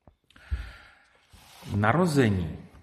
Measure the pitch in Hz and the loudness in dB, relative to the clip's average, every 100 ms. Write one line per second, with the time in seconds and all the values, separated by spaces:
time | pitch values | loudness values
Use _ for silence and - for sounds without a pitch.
0 | - _ _ - - - - - - _ | -20 _ _ -20 -8 -8 -8 -16 -20 _
1 | _ _ _ - - - - 101 107 139 | _ _ _ -20 -20 -20 -6 0 2 2
2 | 185 143 117 95 80 73 - - | 2 4 2 2 -2 -8 -16 -20